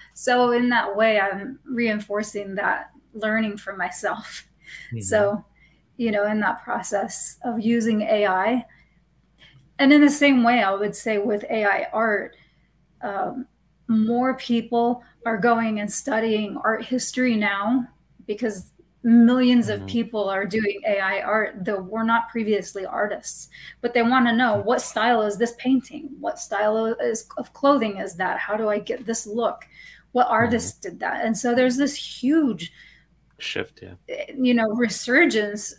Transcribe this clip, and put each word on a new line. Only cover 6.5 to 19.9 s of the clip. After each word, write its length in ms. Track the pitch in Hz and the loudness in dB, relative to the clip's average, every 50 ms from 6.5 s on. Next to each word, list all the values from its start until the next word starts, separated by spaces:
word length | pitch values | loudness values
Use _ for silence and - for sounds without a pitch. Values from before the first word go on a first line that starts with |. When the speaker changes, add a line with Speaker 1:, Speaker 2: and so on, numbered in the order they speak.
| - - - | -2 -4 -6
Speaker 1:
process 760 | 240 226 - 185 - 214 196 208 226 - - - - - - - | -6 -6 -6 -4 -4 -2 -2 -2 -2 -2 -2 -2 -2 -4 -4 -6
of 160 | 254 226 220 | -6 -4 -2
using 400 | 202 226 233 233 220 226 220 214 | 0 0 2 2 2 0 0 0
A 240 | 208 - 220 208 208 | 0 0 0 2 2
I, 400 | 196 185 185 190 214 240 247 - - _ _ _ _ _ _ _ _ _ _ _ _ _ _ - - - - _ _ _ - | 2 2 0 0 0 0 -2 -2 -6 _ _ _ _ _ _ _ _ _ _ _ _ _ _ -20 -20 -20 -20 _ _ _ 4
and 140 | 277 269 294 | 6 8 8
in 80 | 294 | 8
the 80 | 294 285 | 8 8
same 340 | 285 - 294 285 277 247 233 | 6 6 4 6 6 6 6
way, 200 | 233 247 247 208 | 4 4 4 2
I 80 | 196 196 | 2 0
would 220 | 196 208 202 - | 0 -2 -2 -2
say 220 | - - 233 220 208 | -2 -2 0 0 0
with 240 | 202 240 208 208 208 - | 0 0 -2 -2 -4 -4
A 160 | - 220 214 | -2 0 0
I 220 | 202 196 - - - - | 0 0 0 -2 -4 -2
art, 420 | 214 226 226 208 202 - - - _ _ _ _ _ _ _ _ _ _ _ _ _ | 0 0 0 0 -2 -4 -6 -14 _ _ _ _ _ _ _ _ _ _ _ _ _
um, 460 | - 202 202 196 - - - 254 254 - _ _ _ _ _ _ _ - | -10 -8 -6 -4 -6 -6 -6 -8 -12 -14 _ _ _ _ _ _ _ 0
more 480 | 226 220 214 220 240 240 247 262 254 254 | 2 2 2 2 2 2 0 0 -2 -2
people 680 | - - 240 233 226 233 240 233 233 233 247 247 - - _ _ - | -2 -2 -2 -2 0 0 0 2 2 2 0 -2 -6 -16 _ _ -6
are 120 | 233 226 208 | -4 -2 0
going 420 | 180 240 233 226 226 220 214 208 | 2 2 2 2 2 -2 -2 -2
and 100 | 208 208 | -2 -2
studying 680 | - - - - 214 220 226 226 214 214 214 202 196 - - | -2 -2 -2 -2 -2 0 0 0 0 0 -2 -4 -6 -4 -2
art 220 | 214 220 - - | -2 -2 -2 -4
history 500 | - 254 254 - - - 254 254 254 233 | -4 -4 -4 -4 -4 -2 0 0 0 2
now 500 | 214 208 208 202 196 202 220 247 269 240 - - _ _ _ _ - - - | 0 0 -2 -2 -2 -2 0 0 0 -2 -4 -10 _ _ _ _ -14 -10 -8
because 440 | 208 208 254 226 202 185 185 - - _ _ _ _ _ - | -6 -4 -4 -4 -4 -4 -8 -10 -12 _ _ _ _ _ 2
millions 640 | 233 226 233 233 233 247 254 254 247 247 240 226 202 | 6 8 8 8 8 6 4 4 4 4 4 4 2
of 100 | 208 202 | -2 -4
Speaker 2:
Mm-hmm. 60 | 196 | -6
Speaker 1:
people 440 | 196 | -4